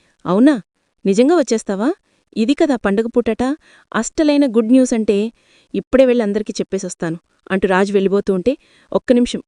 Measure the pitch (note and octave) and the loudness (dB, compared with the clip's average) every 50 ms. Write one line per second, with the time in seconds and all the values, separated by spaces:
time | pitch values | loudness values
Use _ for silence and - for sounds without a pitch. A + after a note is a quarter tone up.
0 | _ _ _ _ _ D#3+ F3 G3+ B3 D4+ D4 A3 - _ _ _ _ _ _ _ | _ _ _ _ _ -2 2 4 4 4 2 2 -4 _ _ _ _ _ _ _
1 | _ G3 G3 G3 B3+ C#4+ F4+ E4+ C4+ - A#3 A3 - - G3+ F#3 G#3+ C#4 G4 - | _ -2 2 2 4 4 4 2 2 0 -2 -4 -4 -6 -6 -4 -2 -4 -4 -6
2 | _ _ _ _ _ _ _ G3+ A3+ A3 C#4+ - E4+ D4 C4+ - - G3+ G3 G#3+ | _ _ _ _ _ _ _ -4 0 0 2 0 2 0 0 -2 -2 -2 -2 0
3 | A3 A#3 - B3 A3+ A#3 A3 - A#3+ C4 D4 - _ _ _ _ _ _ - G#3 | -2 0 -2 0 0 0 -2 -2 -2 -4 -4 -6 _ _ _ _ _ _ -6 -6
4 | A#3 - - - D#4+ D4 D4 C#4+ C#4+ C4+ G3+ A3+ A3+ A3 B3+ C4 B3+ B3 B3 A3 | -6 -4 -2 0 0 2 2 2 0 2 2 0 2 4 4 4 4 2 0 -2
5 | A3 G#3 G#3 G3 G#3 A#3 - _ _ _ _ _ _ _ - - - - - B3 | 0 0 0 0 -2 -4 -8 _ _ _ _ _ _ _ -8 -8 -6 -4 -2 0
6 | C4+ B3+ A#3+ A#3+ A3 G3+ G3+ G#3+ G#3+ - G3+ - F3+ - - F#3+ - F3+ - - | 2 2 2 0 0 -2 -4 -4 -6 -8 -8 -8 -8 -6 -6 -8 -8 -8 -10 -8
7 | - E3 D#3+ F3+ - _ _ _ _ - F#3+ F#3+ - F#3 F#3 F#3 G3+ G3 G3+ G3+ | -8 -8 -8 -10 -12 _ _ _ _ -6 -4 -2 0 0 2 2 0 2 0 0
8 | G3 F#3 F#3 G3+ - - F#3+ F#3 F3 B3 C#4 - _ _ _ _ _ _ - G3 | 0 2 0 0 0 0 -2 0 0 -2 -2 -2 _ _ _ _ _ _ -6 -6
9 | - - B3+ A#3+ B3 - - - - | 0 2 2 2 2 0 -4 -10 -12